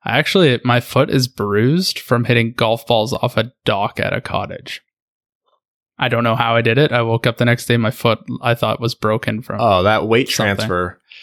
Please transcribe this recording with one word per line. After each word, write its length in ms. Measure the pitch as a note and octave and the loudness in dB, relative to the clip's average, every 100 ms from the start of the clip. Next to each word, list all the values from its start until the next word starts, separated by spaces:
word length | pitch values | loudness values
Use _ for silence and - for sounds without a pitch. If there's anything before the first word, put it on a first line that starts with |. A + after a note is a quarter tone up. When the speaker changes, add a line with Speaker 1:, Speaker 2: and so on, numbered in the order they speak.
Speaker 1:
I 140 | - A#2+ | -2 -2
actually, 420 | D3+ G3 D#3+ B2 | 0 2 4 2
my 160 | B2 A#2+ | 2 0
foot 300 | - C3 D3+ | 2 0 2
is 180 | C#3 B2 | 0 -2
bruised 720 | - G#2 G2+ B2 E3+ F#3 - | -4 0 2 2 2 0 -6
from 260 | - A#2+ | -2 -2
hitting 280 | A#2+ A#2+ A2+ | 2 0 0
golf 320 | A2+ A2+ A2+ - | -2 0 -2 0
balls 240 | A#2 A2 | 0 0
off 240 | C3 B2 - | -2 -2 -2
a 140 | A#2 _ | -4 _
dock 340 | - G2+ G#2+ - | -2 -2 -2 -4
at 140 | - | -4
a 80 | - | -4
cottage. 600 | - F#2+ G2+ - - - _ _ _ _ _ _ _ _ _ _ _ - | -4 -6 -6 -12 -14 -16 _ _ _ _ _ _ _ _ _ _ _ -6
I 100 | B2+ | -2
don't 160 | A#2 | 0
know 120 | A#2+ A2+ | 0 0
how 180 | A#2 | 2
I 60 | A#2 | 2
did 160 | A#2 A#2 | 2 2
it. 160 | D3+ | 2
I 80 | A#2+ | 0
woke 260 | A#2 A2+ B2 | 0 0 -2
up 100 | - | 0
the 80 | |
next 200 | A#2+ A#2 | 0 0
day, 100 | - | 0
my 160 | A#2 A2 | 0 0
foot, 280 | - A#2+ A2 - B2 | 0 0 0 -4 -6
I 120 | B2 | -2
thought, 240 | A#2 A2 A2+ | 0 -2 -2
was 160 | A#2 | -6
broken 460 | - G#2+ A2 - G#2+ | -4 -2 -2 -2 -6
from 160 | - G#2 | -6 -2
Speaker 2:
Oh, 240 | A2+ F#2 | 2 4
that 240 | F#2+ G#2+ G#2+ | 4 2 2
weight 220 | A#2 C3+ | 0 2
Speaker 1:
something. 260 | - G#2 | -2 0
Speaker 2:
transfer. 460 | G2 A2 F2+ F2+ - _ - | -2 -2 -2 -4 -8 _ -20